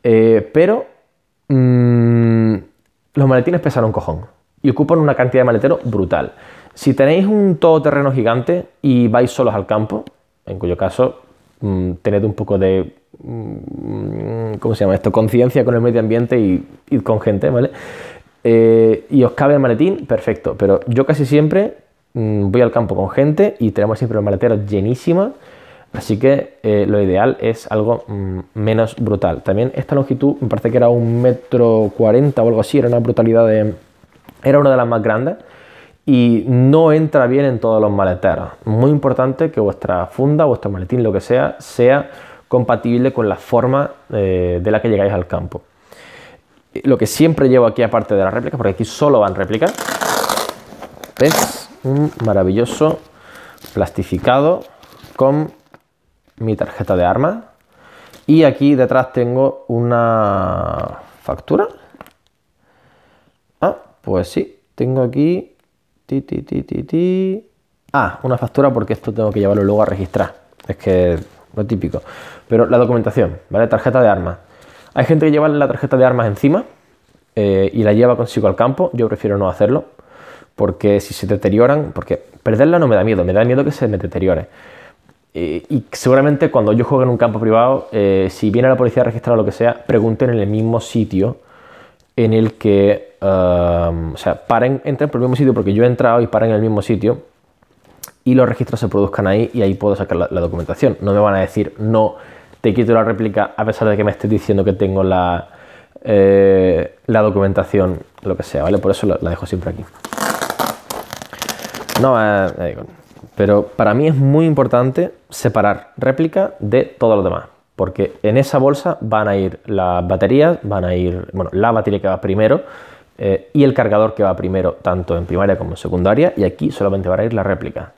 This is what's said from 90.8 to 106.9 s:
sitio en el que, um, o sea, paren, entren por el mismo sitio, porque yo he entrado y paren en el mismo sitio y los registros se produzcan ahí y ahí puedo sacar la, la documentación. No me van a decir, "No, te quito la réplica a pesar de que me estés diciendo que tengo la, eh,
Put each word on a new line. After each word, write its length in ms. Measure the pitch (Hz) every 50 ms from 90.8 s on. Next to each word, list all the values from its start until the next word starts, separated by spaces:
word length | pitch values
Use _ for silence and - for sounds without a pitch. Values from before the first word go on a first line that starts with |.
sitio 560 | - - - 120 107 - - 92 98 117 131 - _ _ - - - - - - - _ _ _ _ _ _
en 160 | - 117 110 110
el 200 | 110 110 107 -
que, 600 | - - 110 101 101 98 101 101 - - - _ _
um, 920 | - 98 95 92 92 90 90 87 87 87 85 85 85 85 82 82 82 80 69
o 40 |
sea, 280 | - - 92 85 - -
paren, 360 | - 117 113 120 127 135 131 -
entren 260 | - 139 - 147 143
por 100 | 143 120
el 20 |
mismo 160 | 123 127 123
sitio, 160 | 123 143 131 131
porque 200 | - 98 98 101
yo 100 | 107 120
he 40 |
entrado 340 | 123 123 - 127 120 117 120
y 60 | 117
paren 220 | - - 107 113 113
en 80 | 110
el 40 | 107
mismo 200 | 110 110 107 104
sitio 380 | 98 - 117 92 - 110 120 - - _ _ _ _ _ _ _ _ _ _ _ _ _ _ _ - - _ _ _
y 100 | 127 127
los 120 | 131 123
registros 320 | 117 117 - 120 - - 110
se 100 | 120 95
produzcan 380 | 95 101 101 92 - - 101
ahí 220 | 92 98 107 117 - -
y 80 | 120
ahí 120 | 101 95 95
puedo 200 | 92 104 104 98
sacar 220 | 98 95 - 92
la, 100 | 85 85 -
la 120 | - 90
documentación. 560 | 85 85 90 85 80 - 85 - - 123 95 -
No 120 | 95 101 101
me 60 | 104
van 160 | 104 104 98
a 40 | 95
decir, 340 | 95 - - 107 104 - - -
"No, 380 | 107 107 113 110 110 107 - - - - - - - _ - _
te 140 | - 113 92
quito 200 | 123 117 107 117
la 100 | 113 107
réplica 500 | 113 110 101 110 110 98 107 101 - -
a 100 | - 107
pesar 220 | 110 107 - 113
de 100 | 107 104
que 60 | 101 104
me 80 | 104
estés 180 | 101 - - 107
diciendo 340 | 110 98 - - 101 98 95
que 100 | 104 92
tengo 300 | 95 101 95 95 98 95
la, 440 | 95 92 92 90 90 87 85 - - - - - - - - - _ _ - -
eh, 920 | - 107 101 98 98 98 98 98 98 95 95 92 92 85 82 - -